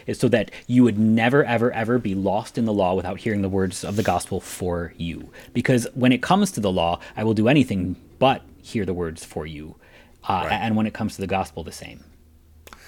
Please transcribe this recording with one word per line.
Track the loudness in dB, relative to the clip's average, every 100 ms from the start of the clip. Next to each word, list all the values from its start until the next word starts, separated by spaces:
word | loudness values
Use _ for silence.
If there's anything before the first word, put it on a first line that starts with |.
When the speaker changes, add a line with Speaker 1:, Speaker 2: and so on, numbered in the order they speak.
| -8
Speaker 1:
is | 0
so | 2
that | 2 0 -6 0
you | 6
would | 6 6
never, | 4 4 4 4
ever, | 2 2 0
ever | 0 0 0
be | 0
lost | -2 0 -2 -4 -2
in | 0
the |
law | 2 2
without | 0 -2 -6
hearing | -4 -2
the | 0
words | 0 0 -2
of | -6 -2
the |
gospel | 0 0 -2 -8
for | -8 -6 -4 -4 -6 -8
you. | -8 -8 -12 -18 -8
Because | -2 2 2 0 0
when | 2
it | 2
comes | 2 2 2
to | 0
the | -2
law, | 2 0 0 -6 -4
I |
will | 0
do | 2 4
anything | 4 4 0 -4 -6 -10 0
but | 2 2 -4 -20
hear | -8 -4 -2
the |
words | -2 -4 -8 -12
for | -10 -10
you. | -10 -14 -18 -20 -20 -20 _ -4
Uh, | -2
Speaker 2:
Right. | 0
Speaker 1:
and | -2 0 0
when | 0
it |
comes | -4 -6 -6
to |
the | -4
gospel, | -2 -4 -8
the | -12
same. | -14 -16 -20 -20 -20 _ -20 _ -20 -20 -20